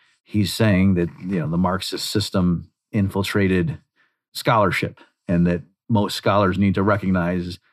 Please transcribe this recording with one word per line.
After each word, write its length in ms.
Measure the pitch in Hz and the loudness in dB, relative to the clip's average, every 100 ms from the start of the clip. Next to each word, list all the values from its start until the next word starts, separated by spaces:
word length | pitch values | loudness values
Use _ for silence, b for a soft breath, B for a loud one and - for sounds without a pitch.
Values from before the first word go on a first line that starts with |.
| _ _ | _ _
he's 280 | _ 104 95 | _ -2 -2
saying 420 | - 110 92 98 | 0 2 4 4
that, 160 | 90 87 - | 2 0 -6
you 180 | 90 95 | -6 -4
know, 100 | 73 | -2
the 100 | 85 | 0
Marxist 520 | 92 92 - 87 - | 0 -2 -6 -8 -4
system 600 | 107 - 101 90 82 - _ _ | -4 -2 0 0 0 -4 _ _
infiltrated 880 | 110 98 95 101 104 98 92 85 - _ _ _ _ _ | -2 0 -2 -2 0 2 2 0 -4 _ _ _ _ _
scholarship 680 | - - 117 98 - - - b b - | -6 0 2 2 0 -6 -10 b b -2
and 180 | 87 87 | 0 2
that 160 | 87 - _ - | 0 -6 _ -2
most 280 | 110 101 - | 0 0 -2
scholars 420 | 117 101 98 92 | 0 2 2 2
need 160 | 101 | 0
to 80 | 95 | 2
recognize 800 | 98 101 95 92 87 90 87 90 _ | 2 0 0 0 0 -4 -6 -10 _